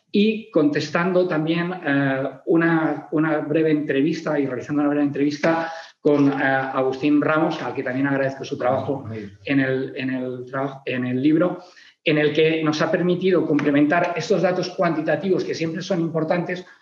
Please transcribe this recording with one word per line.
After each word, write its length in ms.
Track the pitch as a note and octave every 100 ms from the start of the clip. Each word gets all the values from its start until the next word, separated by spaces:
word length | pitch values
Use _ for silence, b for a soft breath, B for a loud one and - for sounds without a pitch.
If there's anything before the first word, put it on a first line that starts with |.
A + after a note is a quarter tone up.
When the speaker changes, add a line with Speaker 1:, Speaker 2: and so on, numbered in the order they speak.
| _
Speaker 1:
y 380 | G#3 G#3+ A3 -
contestando 760 | E3+ D3 D3+ - F3 F3+ F3+ F3+
también, 460 | D#3 D#3 E3+ F3 F3+
eh, 440 | D3+ C#3 C#3 C3+ C#3 - -
una, 600 | E3 E3 D#3+ D#3 D3 -
una 280 | D#3 D#3+ D3+
breve 320 | C#3+ D#3+ D#3
entrevista 680 | D3+ C#3+ C#3 D3+ E3 D#3+ D3
y 80 | C3
realizando 360 | B2 - D3
una 80 | C#3+
breve 160 | D3 C#3+
entrevista 640 | C3+ D3 C#3+ E3 E3 B B B _
con, 280 | D3+ D3 C#3
eh, 60 | C#3
Agustín 800 | C#3 C3+ C3+ C3+ C3 C3 D3 D3
Ramos, 400 | C#3+ D#3 E3 -
al 120 | B2
que 80 | C#3
también 240 | C3 B2+ C#3
agradezco 380 | C#3 C3+ -
su 140 | - A#2+
trabajo 460 | B2 C3 - C3 G#2
Speaker 2:
Muy 120 | A2
bien. 200 | G2 - -
Speaker 1:
en 140 | C#3
el, 320 | C3+ C3 C3 -
en 140 | C3
el 340 | C3 B2+ B2+
traba-, 380 | B2 C3+ C#3 -
en 220 | - B2+ B2
el 160 | B2+
libro, 380 | C#3+ D#3+ F3+ F3 B B B _
en 140 | - D3+
el 140 | D3+
que 300 | D#3 D#3+ D#3+
nos 200 | D#3 D#3
ha 80 | D#3+
permitido 560 | E3+ F3 F3+ F#3 E3+ C#3+
complementar 680 | D3 D3 C#3+ D3 F3 F3 D#3+
estos 260 | - F#3
datos 260 | F#3 F3+ -
cuantitativos 720 | - F3 D#3 D#3+ D3+ F#3+ E3
que 100 | -
siempre 280 | D3 E3 -
son 180 | - F3
importantes 640 | E3 D#3+ D#3 F3+ E3+ F3+ b b